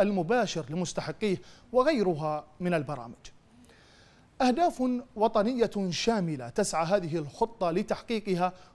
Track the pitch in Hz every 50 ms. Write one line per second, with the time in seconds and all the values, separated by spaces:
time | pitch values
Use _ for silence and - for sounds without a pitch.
0 | 196 202 202 190 165 160 233 247 220 160 - 170 143 120 151 180 180 160 - -
1 | - 160 151 - 220 208 180 - - - - - - - - 254 254 302 330 233
2 | 196 185 170 143 156 156 151 151 - - - - 180 180 175 160 143 - 147 131
3 | 117 117 - - - - - - _ _ _ - - - - - - - - -
4 | - - _ - - _ _ - 262 254 240 302 349 339 - - 254 254 247 240
5 | - - - 208 214 226 - 220 196 233 262 240 226 185 - 208 190 185 160 -
6 | - 226 233 214 180 165 151 131 123 120 - - 156 - - 156 165 160 196 208
7 | 170 160 151 170 151 135 - - - - - - 185 170 160 185 214 - - -
8 | - - 240 214 - 202 185 170 180 185 - - - - -